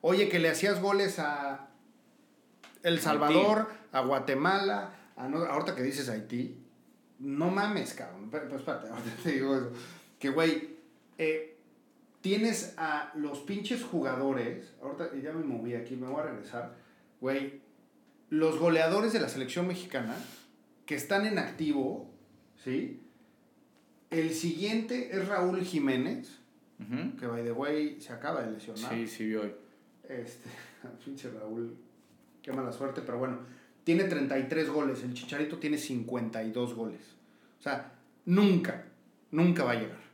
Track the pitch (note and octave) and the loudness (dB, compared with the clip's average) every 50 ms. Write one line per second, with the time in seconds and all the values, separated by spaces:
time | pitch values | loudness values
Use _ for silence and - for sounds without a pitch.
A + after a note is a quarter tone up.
0 | - D#3+ F#3 F#3 G#3 D3+ F3 F3 D#3+ E3 D3+ D#3+ F#3 G3+ G3+ F3 F#3 G3+ G3 G3 | 4 4 4 6 4 4 4 4 4 4 4 4 2 2 2 2 2 4 4 4
1 | G3 F3 - - D#3 D3 D3 C#3+ C#3 C#3 C#3 - - - - - _ _ _ _ | 4 2 0 -2 -2 -2 -2 -2 -4 -4 -6 -6 -10 -18 -20 -20 _ _ _ _
2 | _ _ _ _ _ _ _ _ _ _ _ _ - - - - - F3 E3+ E3 | _ _ _ _ _ _ _ _ _ _ _ _ -20 -20 -20 0 2 4 4 4
3 | - E3 D3 D3 D3 D3 D#3+ F3+ G3 G#3 G#3+ A3 A3 G#3+ - - - - - C3+ | 4 2 4 4 6 8 8 8 8 8 6 4 2 0 -4 -14 -16 -2 0 2
4 | B2+ B2+ C#3 C3+ C3+ C#3 C3+ C3 D3 F3+ F#3+ G3 G3 G3 - G3+ G3 - - - | 4 4 2 2 2 2 0 4 4 4 4 4 4 2 0 0 -4 -6 -12 -16
5 | - - - - B2+ C3+ C#3+ E3 E3+ C3+ C#3 D3+ D3+ F3+ E3+ - B2+ C#3 C3+ C#3+ | -20 -20 -12 -10 -6 -4 0 0 0 2 0 0 0 -2 -2 -2 -2 -2 -2 -2
6 | C3+ A#2+ A2 A2 G#2 - B2 A#2+ B2+ A#2+ - - - - _ _ _ _ _ _ | -4 -4 -4 -6 -6 -4 -4 -4 -4 -4 -8 -12 -18 -20 _ _ _ _ _ _
7 | _ _ _ - C3 C#3 C#3 D3 E3 F3+ F#3+ G3+ G3+ G#3+ G#3 E3+ C#3+ - - - | _ _ _ -10 -8 -6 -2 0 2 2 2 2 2 2 0 -2 -4 -6 -8 -10
8 | - - F3+ F#3+ - A3 - D#3 C#3+ C4 C#4 C4 - - C3+ - - A2 A#2 B2+ | -12 -12 -12 -14 -12 -8 -8 -8 -6 -6 -8 -8 -6 -6 -6 -6 -6 -10 -10 -8
9 | A2+ A#2 - - - E3+ C#3+ C3 C3+ C3+ C#3 C3 B2 A#2+ A#2+ - - - - - | -8 -8 -10 -4 -4 -2 0 0 2 2 2 2 0 -2 -6 -10 -12 -14 -18 -20
10 | - - - _ - C#3 C3+ D#3 E3 D#3+ D#3 - - - - - - - _ _ | -20 -20 -16 _ -2 0 2 4 4 4 4 2 -2 -8 -12 -16 -20 -20 _ _
11 | _ _ - - E3 D#3 D#3 D#3 D#3 - - - _ - - _ _ _ _ _ | _ _ -6 -2 0 0 0 0 -2 -8 -12 -20 _ -20 -20 _ _ _ _ _
12 | _ _ _ _ - F#3 G3 G3+ A3 A3+ G3+ - F3 - - - D#3+ D#3 D3+ D3 | _ _ _ _ 0 0 2 4 4 2 0 0 -4 -8 -6 -4 -2 -2 -2 -2
13 | D3 - - D#3 D3 C#3+ C#3 - - - G3 G3+ G3+ - B3 - - - - E3 | -4 -6 -6 -4 -4 -4 -4 -6 -6 -6 -4 -4 -2 -4 -4 -4 -4 -2 -2 0
14 | C3+ C3+ B2+ B2+ C#3 C3+ C3+ B2 A#2+ A#2+ - - - - - - C3 C#3 - - | 0 0 0 0 0 0 0 0 0 -2 -4 -6 -12 -16 -18 -12 -10 -10 -6 -6
15 | E3+ E3+ - C#3 C3 D3+ D#3+ E3 D#3 C#3 B2 A2+ A2+ A#2+ A#2+ A#2+ A#2+ A#2+ C3 B2 | -6 -6 -6 -6 -6 -6 -4 -4 -4 -2 -4 -4 -4 -4 -4 -4 -6 -6 -8 -8
16 | B2+ B2+ C#3 D3+ D3+ - A#2+ G#2 G2+ - - A#2 A#2 - - - - _ - _ | -6 -4 -4 -4 -4 -4 -6 -8 -12 -10 -8 -8 -8 -8 -12 -18 -20 _ -20 _
17 | _ _ _ _ B2+ C3 C3+ C#3 C#3 C#3 C#3 - - - _ _ _ _ _ _ | _ _ _ _ -2 0 0 0 -2 -4 -8 -12 -20 -20 _ _ _ _ _ _
18 | _ _ _ _ _ _ D3+ D#3 D#3+ D#3+ D#3 D#3 E3 E3+ E3 D#3+ D#3+ D#3+ F3+ G#3 | _ _ _ _ _ _ 2 4 4 4 4 4 4 6 6 6 6 6 4 4
19 | A3 A3+ A3 A3 D3 B2 - C3 C3 - - F3 F3 F#3 F3 F3+ - - - C3 | 4 4 2 2 0 0 -2 -4 -4 -2 0 0 0 0 -2 -4 -6 -4 -4 -4
20 | A#2 A2 A#2+ - - - - - - - _ _ _ _ _ _ _ - D3+ - | -4 -2 -6 -8 -10 -12 -16 -20 -20 -20 _ _ _ _ _ _ _ -6 -4 -4
21 | - - G3 G3 G#3 A3 G#3+ F3 C#3 - - - D#3+ D3+ C#3+ C#3 B2+ C3 - - | 0 2 2 2 2 2 2 0 0 -2 -2 -2 0 2 2 2 2 0 -2 -4
22 | - - - - - _ - - _ _ _ - - C3 B2+ D3 - - - - | -8 -14 -18 -20 -20 _ -20 -20 _ _ _ -12 -6 -2 -2 -2 -2 -4 -8 -12
23 | - - _ _ - _ _ _ _ _ _ _ _ _ _ _ _ _ _ _ | -16 -20 _ _ -20 _ _ _ _ _ _ _ _ _ _ _ _ _ _ _
24 | _ _ E3 E3 D#3+ D#3+ D#3+ - E3 F3 D#3+ D#3+ G3 G#3+ A3+ A3+ A3 - B3 B3+ | _ _ 0 0 2 2 0 0 0 -2 0 0 -2 0 0 0 0 0 -2 -4
25 | - - F3+ F#3+ F#3 F#3+ G3+ F#3 F3+ F3+ F3+ F#3 F3+ - - D#3 C#3 C3+ B2+ B2+ | -4 -2 -2 -2 -2 0 2 2 2 2 2 0 -2 0 0 2 2 4 2 2
26 | C3+ E3+ A#3+ - - - - - - _ _ - _ _ _ _ G#2+ G2+ A#2+ C3+ | 2 0 -2 -4 -8 -12 -16 -20 -20 _ _ -20 _ _ _ _ -10 -6 -6 -4
27 | E3+ C4 - - C3 A#2+ A2+ A#2 A#2 A#2+ A#2 B2 C#3 D3 D3+ D3+ D3+ D3 - - | -4 -6 -6 -6 -6 -6 -4 -4 -4 -4 -2 -2 -2 0 0 0 0 -2 -4 -8
28 | - - A#2+ - - D3 C#3 C3+ A#2 A2+ A2 G#2+ - A2+ A2 G#2 A2+ - A#2 A2+ | -14 -14 -14 -8 -6 -4 -2 -2 -2 -4 -6 -8 -10 -12 -10 -8 -6 -4 -4 -4
29 | A#2 G#2+ - - A2 G#2+ A2 A2 G#2 G#2 G2+ - - - - _ _ _ _ _ | -4 -6 -6 -6 -4 -2 -2 -2 -2 -4 -6 -10 -18 -20 -20 _ _ _ _ _
30 | - - C3+ B2 A#2 A#2+ - - - A#2+ - - - - - - - - - - | -16 -12 -10 -10 -10 -10 -14 -16 -16 -16 -16 -16 -18 -18 -20 -18 -18 -18 -18 -16
31 | - C#3 C#3 - - B2+ A2 G#2+ G#2+ A2 A2 A#2 A#2 A#2 A#2+ - - - _ _ | -14 -12 -12 -10 -10 -12 -10 -10 -8 -8 -6 -6 -6 -6 -8 -14 -20 -20 _ _
32 | _ _ - _ _ _ _ - - - C3 C3+ C3 A#2+ - - C#3 C3+ C3 - | _ _ -20 _ _ _ _ -20 -10 -6 -6 -4 -4 -4 -4 -4 -4 -4 -4 -4
33 | B2+ - A#2+ A#2+ B2+ B2+ B2 - - - - - - - - _ _ - E3 F3+ | -4 -4 -2 -2 -2 -2 -2 -6 -8 -14 -18 -20 -20 -20 -20 _ _ 4 4 6
34 | G3 F#3 F3 D3+ C3+ C3+ C3+ C3+ B2+ B2+ D#3+ D#3+ D#3+ D3 C#3+ D3+ C#3+ C3+ B2+ B2 | 6 4 2 0 0 0 2 0 0 0 0 0 0 2 2 2 2 2 0 0
35 | B2 B2+ B2 - - - D3 C#3+ D3+ D3+ E3+ E3+ - D3+ D3+ C#3+ - - C3 A#2+ | -4 -6 -6 -6 -8 -8 -2 -2 -2 -2 -2 -4 -2 0 0 0 -2 -2 -2 -2
36 | A2+ A#2+ B2 A#2+ A2+ A2 A2+ A2+ A2 A2+ A2 B2 B2 A#2 A#2 A2+ A2+ A2 - - | -2 -2 -2 -2 -2 -2 -4 -4 -4 -2 -2 -2 -2 -2 -2 -4 -6 -6 -6 -10
37 | - - - - _ _ _ _ _ - _ _ - C#3+ C#3 - - - - - | -16 -20 -20 -20 _ _ _ _ _ -20 _ _ -4 -4 -4 -4 -4 -10 -18 -20
38 | _ _ _ _ _ - F3 G3 G#3 G3 F#3 E3 - - - - - - - _ | _ _ _ _ _ 4 6 8 8 8 8 6 4 2 -4 -6 -8 -16 -20 _
39 | _ _ _ _ _ _ - D3+ E3+ F3+ E3+ E3+ C#3+ B2 A#2+ A2+ A2 G#2 - - | _ _ _ _ _ _ 2 4 6 6 6 6 4 2 2 0 0 -4 -8 -14
40 | - - | -18 -20